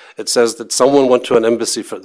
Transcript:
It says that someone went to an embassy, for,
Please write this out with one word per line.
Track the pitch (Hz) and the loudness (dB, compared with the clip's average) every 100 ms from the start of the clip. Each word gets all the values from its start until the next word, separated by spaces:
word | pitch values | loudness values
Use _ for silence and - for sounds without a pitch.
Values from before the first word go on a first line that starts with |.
| - - | -20 -14
It | 110 | -4
says | 127 117 110 | 0 0 -2
that | 113 | -8
someone | - 131 143 127 | 0 2 4 4
went | 123 | 2
to | - 120 | 2 0
an | |
embassy, | 113 117 113 - | 2 0 -2 -6
for, | 101 98 | -10 -14